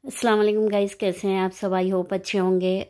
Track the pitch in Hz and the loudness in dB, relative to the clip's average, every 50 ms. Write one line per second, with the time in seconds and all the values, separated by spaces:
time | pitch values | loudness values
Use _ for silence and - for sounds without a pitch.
0 | - 269 - - - 233 214 214 208 214 208 214 214 214 202 202 202 196 - - | -12 -10 -8 -2 2 2 4 4 4 2 2 2 0 2 2 0 0 -2 -4 -4
1 | 226 190 180 180 - 196 190 190 185 185 185 - - 190 185 185 185 190 190 185 | -4 -4 -2 -2 -2 0 0 0 0 -2 -4 -4 -4 -2 0 0 0 0 0 -2
2 | 180 180 196 190 190 - - 202 185 185 185 185 180 185 185 190 - - | -2 -2 -4 -6 -4 -2 -2 0 2 2 2 2 2 0 -2 -2 -4 -8